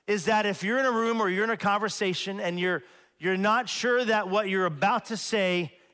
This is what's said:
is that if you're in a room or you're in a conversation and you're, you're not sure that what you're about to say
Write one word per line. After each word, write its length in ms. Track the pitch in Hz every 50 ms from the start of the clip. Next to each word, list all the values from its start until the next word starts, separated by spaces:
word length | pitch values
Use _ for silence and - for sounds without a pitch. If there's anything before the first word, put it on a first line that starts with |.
| _ -
is 160 | 208 208 147
that 200 | 226 220 214 208
if 200 | 202 190 - 180
you're 160 | 202 240 262
in 60 | 269
a 40 | 262
room 300 | 240 226 226 226 233 226
or 80 | 214 190
you're 160 | 185 190 214
in 60 | 226
a 60 | 226
conversation 840 | - - 202 202 208 214 202 - - 208 190 180 - - 196 196 202
and 180 | - 175 175 175
you're, 240 | 180 185 180 156 - - - - - _ _ -
you're 160 | 151 185 190
not 320 | 190 196 208 220 247 247 190
sure 360 | - - - 247 247 247 247
that 240 | 220 220 214 202 190
what 200 | 190 208 214 190
you're 180 | 190 190 185
about 380 | 175 156 139 190 196 240 220 -
to 120 | - 226
say 560 | 190 - - 226 214 190 180 180 180 170 139 - - _ _